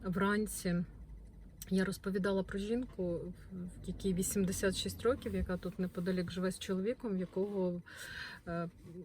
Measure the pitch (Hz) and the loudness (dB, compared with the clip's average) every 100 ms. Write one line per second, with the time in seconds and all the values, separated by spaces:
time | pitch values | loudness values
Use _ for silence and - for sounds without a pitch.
0 | 190 185 196 208 208 - 185 175 175 - | -2 4 4 4 2 0 2 2 0 -6
1 | - - - - - - - 190 190 - | -12 -14 -14 -16 -16 -12 0 2 4 0
2 | 196 196 196 196 185 196 208 240 254 - | 0 2 4 2 2 0 0 0 0 -2
3 | 175 170 180 - - 185 180 - - 175 | 0 0 -4 -8 -10 -8 -8 -8 -6 0
4 | 196 180 190 202 185 190 196 185 196 - | 2 4 2 4 2 4 2 2 -2 0
5 | 233 269 226 190 180 180 180 185 180 190 | 2 2 0 0 0 -2 -2 -2 -2 0
6 | 175 180 170 180 185 - - 190 202 254 | 0 2 0 0 0 0 -2 0 0 0
7 | 226 185 180 185 202 202 180 175 - - | 0 0 0 0 0 2 2 0 -6 -12
8 | - - - - 175 170 170 - - 175 | -10 -10 -10 -10 -4 -2 -2 -6 -14 -12